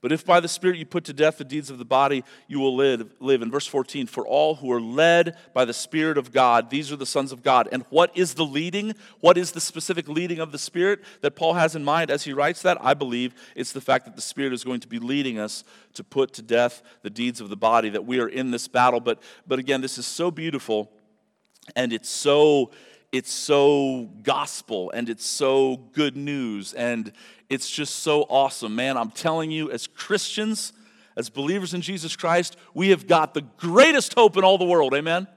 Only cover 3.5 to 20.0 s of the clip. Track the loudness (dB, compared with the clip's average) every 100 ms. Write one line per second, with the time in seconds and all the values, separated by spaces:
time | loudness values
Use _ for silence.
3.5 | -4 -2 -4 -4 -6 -8 -6 -2 0 0
4.5 | -2 -2 -4 -2 2 4 4 2 -2 _
5.5 | 0 0 -2 -6 -2 0 -2 0 2 6
6.5 | 4 2 -6 -6 -10 -4 -4 -4 -4 2
7.5 | 2 2 -4 0 4 4 2 -2 0 -4
8.5 | -2 -4 -4 -6 -10 -18 _ 4 6 2
9.5 | -6 -8 -8 -6 -6 -4 -4 -4 -6 -6
10.5 | -8 -8 -2 0 0 -6 -4 -4 0 0
11.5 | 2 0 0 0 0 0 -2 -4 -2 -2
12.5 | 0 0 0 2 0 0 -4 -4 _ -20
13.5 | -10 -10 -8 0 0 0 -14 -12 -6 -4
14.5 | -4 -6 -8 -8 -10 -4 -4 -4 -6 -8
15.5 | -10 -16 -20 _ -20 -8 -2 -2 -4 -2
16.5 | 2 2 -2 _ _ -14 -6 -6 -6 -12
17.5 | -2 2 2 2 -4 -2 -2 -2 -4 -6
18.5 | -6 -4 2 2 2 -2 -4 -8 -20 -4
19.5 | -4 0 -2 -2 -8